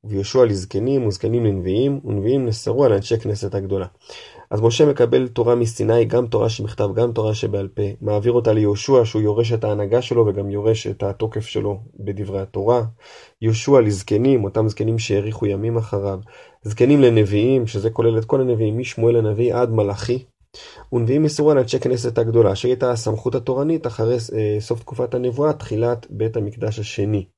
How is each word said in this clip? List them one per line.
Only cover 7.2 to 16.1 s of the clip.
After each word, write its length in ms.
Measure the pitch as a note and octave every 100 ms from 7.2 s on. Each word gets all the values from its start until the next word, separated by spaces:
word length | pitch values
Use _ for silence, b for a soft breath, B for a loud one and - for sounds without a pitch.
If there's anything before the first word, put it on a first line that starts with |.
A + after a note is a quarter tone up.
| A2
שבעל 340 | G#2+ A2 G2+ G2
פה, 140 | - G2+ G2+
מעביר 300 | G2+ G#2 A2
אותה 220 | A#2+ A#2
ליהושע, 520 | G#2+ G#2 G#2 - C3+ A2+
שהוא 160 | A2
יורש 320 | G#2+ G#2 A#2
את 100 | A2+
ההנהגה 380 | A2 G#2 G2+ A#2+
שלו, 240 | B2+ A#2+ A2
וגם 240 | G2 G2
יורש 380 | G2+ G#2+ A2+ G#2+
את 160 | G#2
התוקף 420 | G2 G2 A2+ A2 A2
שלו 340 | A2 G#2 G2+ A2+ -
בדברי 420 | G2+ G2 G2+ G2
התורה. 420 | F#2+ G2 G2+ B2 A2+ A2+ B B B _
יהושע 400 | A2 A2+ - C3+
לזקנים, 640 | A2 G2 - G#2+ B2+ C3
אותם 240 | G2+ A2+ A2
זקנים 320 | - A2 A2+
שהאריכו 460 | A2+ G2+ G#2 A2 G#2
ימים 320 | G2 A2+ A#2
אחריו. 420 | A2 G2+ G2+